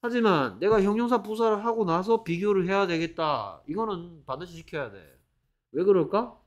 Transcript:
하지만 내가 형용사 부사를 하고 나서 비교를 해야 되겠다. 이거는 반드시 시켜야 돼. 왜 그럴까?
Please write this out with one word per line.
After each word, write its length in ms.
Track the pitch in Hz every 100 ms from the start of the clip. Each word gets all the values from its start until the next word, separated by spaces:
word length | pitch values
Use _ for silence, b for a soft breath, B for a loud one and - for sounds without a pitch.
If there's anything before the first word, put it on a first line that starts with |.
하지만 560 | 240 240 220 170 131 95
내가 220 | 190 220
형용사 400 | 196 214 240 240
부사를 420 | 208 214 226 208
하고 200 | 226 226
나서 380 | 196 165 190 226
비교를 460 | 226 170 202 196 175
해야 180 | 196 196
되겠다. 760 | 165 165 165 160 135 101 80 -
이거는 580 | 170 220 185 175 160 -
반드시 320 | 185 175 165
시켜야 340 | 165 160 127
돼. 260 | 101 78 62 _ _ _ _ _
왜 100 | 135
그럴까? 540 | 185 190 147 196 240 -